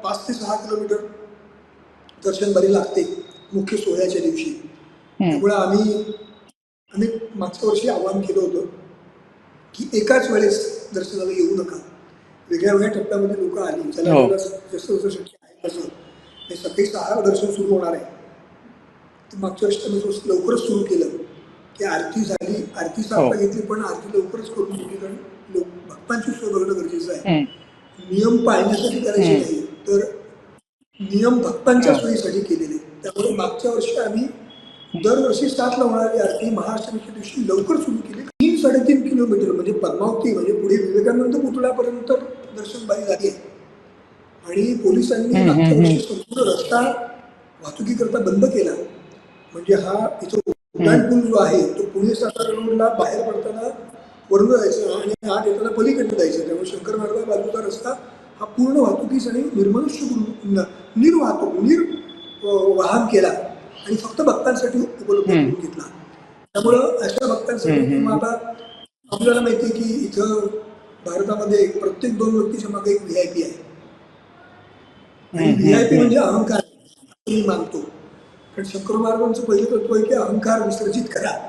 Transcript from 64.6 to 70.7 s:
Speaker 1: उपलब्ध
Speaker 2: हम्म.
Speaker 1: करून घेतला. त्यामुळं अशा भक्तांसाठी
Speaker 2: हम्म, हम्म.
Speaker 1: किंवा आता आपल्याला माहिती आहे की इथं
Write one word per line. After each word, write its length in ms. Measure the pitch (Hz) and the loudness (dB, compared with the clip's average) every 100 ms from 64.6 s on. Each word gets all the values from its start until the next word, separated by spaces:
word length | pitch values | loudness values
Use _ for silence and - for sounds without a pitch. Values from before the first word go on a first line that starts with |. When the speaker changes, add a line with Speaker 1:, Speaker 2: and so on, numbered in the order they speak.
| 240 247 | 0 0
Speaker 1:
उपलब्ध 520 | 240 - 208 202 185 | -2 -6 0 2 4
Speaker 2:
हम्म. 180 | 170 135 | 4 4
Speaker 1:
करून 120 | - | 0
घेतला. 220 | 156 - - - - - - - _ | -6 -12 -16 -18 -20 -20 -20 -20 _
त्यामुळं 440 | 202 220 247 262 - | 0 4 4 4 0
अशा 300 | 202 - 262 | -2 -2 -2
भक्तांसाठी 520 | 220 - 240 160 147 | -2 -4 -4 0 2
Speaker 2:
हम्म, 60 | 131 | 2
हम्म. 120 | 139 | 2
Speaker 1:
किंवा 180 | 143 160 | 2 0
आता 360 | 226 233 - - - - - _ _ | 0 -4 -8 -14 -18 -20 -20 _ _
आपल्याला 300 | - 240 240 | 0 2 4
माहिती 240 | 233 220 226 | 2 0 0
आहे 60 | |
की 340 | 226 226 247 - | -2 -2 -2 -4
इथं 420 | 202 220 214 202 214 - | -2 0 0 -2 -6 -12